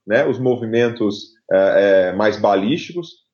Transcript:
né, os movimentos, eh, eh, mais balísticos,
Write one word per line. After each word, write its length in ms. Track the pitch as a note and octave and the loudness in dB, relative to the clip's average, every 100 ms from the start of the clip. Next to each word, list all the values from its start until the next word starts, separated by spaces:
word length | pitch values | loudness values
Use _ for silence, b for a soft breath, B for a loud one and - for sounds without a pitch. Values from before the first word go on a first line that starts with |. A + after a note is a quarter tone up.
| - | -2
né, 180 | A#2 | 0
os 140 | D3+ B2 | 0 0
movimentos, 960 | B2+ A#2 A2+ A#2 A#2+ A#2 G#2+ G#2 - b - | -2 -2 -2 0 0 0 -4 -4 -12 b -2
eh, 580 | F#2+ F#2+ G2 G2+ F#2+ F2+ | 2 4 4 4 4 2
eh, 20 | |
mais 240 | F#2+ G#2+ G2+ | 0 -2 0
balísticos, 760 | G#2 G2 G#2+ E3 - F3 E3+ - _ | 0 0 0 -4 -6 -12 -12 -20 _